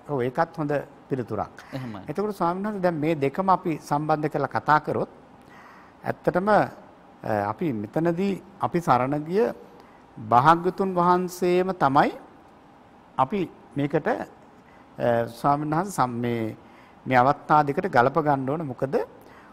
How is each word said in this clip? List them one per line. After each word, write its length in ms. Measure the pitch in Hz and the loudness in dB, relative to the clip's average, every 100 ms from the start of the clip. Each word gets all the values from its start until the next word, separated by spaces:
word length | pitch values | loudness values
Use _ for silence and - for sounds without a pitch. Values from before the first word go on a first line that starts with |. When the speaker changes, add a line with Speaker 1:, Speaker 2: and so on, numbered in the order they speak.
Speaker 1:
ඔව්, 160 | - 139 | -8 -4
ඒකත් 360 | 123 127 165 - | -2 -2 -4 -4
හොඳ 160 | 147 143 - - | -4 -4 -6 -16
පිළිතුරක්. 500 | - 135 110 104 87 - - | -6 -6 -4 -6 -6 -12 -14
Speaker 2:
එහෙමයි. 340 | 135 123 104 | -12 -10 -12
Speaker 1:
එතකොට 320 | 92 151 208 202 | -8 -6 -6 -2
ස්වාමීන් 280 | 170 180 | -2 -2
වහන්සේ, 180 | 208 208 | -6 -2
දැන් 120 | 180 | -2
මේ 200 | 160 151 | 0 -2
දෙකම 340 | 160 135 165 190 | 0 -2 0 2
අපි 240 | 180 185 143 | 2 0 -6
සම්බන්ධ 520 | - 147 151 156 151 | -4 -2 0 0 -2
කරලා 180 | 147 139 | -2 -2
කතා 320 | - - 151 | -2 2 2
කරොත්, 300 | 156 110 - - - - - - - - - - | 2 -4 -6 -10 -20 -20 -20 -20 -20 -20 -20 -10
ඇත්තටම, 460 | - - - 151 202 | -8 -4 -2 -2 2
අ, 120 | 202 127 - - - - - - 107 101 | 2 2 -4 -20 -20 -20 -12 -4 -2 -2
අපි 240 | 110 170 | -4 -4
මෙතනදී 640 | 110 107 156 170 170 196 185 - - | -4 -6 -2 -2 0 -2 -4 -10 -6
අපි 200 | 123 175 | -4 -2
සරණ 440 | 165 123 131 147 | 2 2 2 -4
ගිය 220 | 151 190 240 - - - - - - - | -2 0 0 -4 -16 -20 -20 -20 -20 -16
භාග්‍යතුන් 800 | 110 120 143 170 175 180 190 | 2 6 6 4 2 -2 -2
වහන්සේම 800 | 175 175 180 180 - 180 180 185 | 0 2 2 0 -2 0 2 0
තමයි 380 | 185 143 139 214 - - - - - - - - - - | 0 2 4 2 -2 -16 -20 -20 -20 -20 -20 -20 -20 -8
අපි 260 | - 135 208 165 - - | -2 -2 -2 -6 -10 -10
මේකට, 340 | 143 143 156 156 | -4 -2 -2 -2
අ, 100 | 202 - - - - - - - - 127 117 117 | -4 -8 -18 -20 -20 -20 -20 -20 -2 0 2 -2
ස්වාමීන් 420 | 113 147 143 151 | -2 0 0 0
වහන්සේ 260 | 156 196 175 | -2 -2 -2
සම්-, 240 | 123 120 | -2 -2
මේ, 360 | 120 117 110 110 - - - - | -2 -2 -4 -8 -18 -20 -20 -14
මේ 160 | - 127 | 2 6
අවස්ථා 420 | 127 147 - 151 | 6 2 2 4
දෙකට 260 | 147 143 185 | 4 -2 2
ගලප 260 | 131 123 156 | 4 4 2
ගන්න 320 | 151 139 131 | 2 0 -2
ඕන. 160 | 156 151 | -4 -6
මොකද 280 | 120 135 208 - - - - - | -6 -2 -2 -4 -10 -20 -20 -20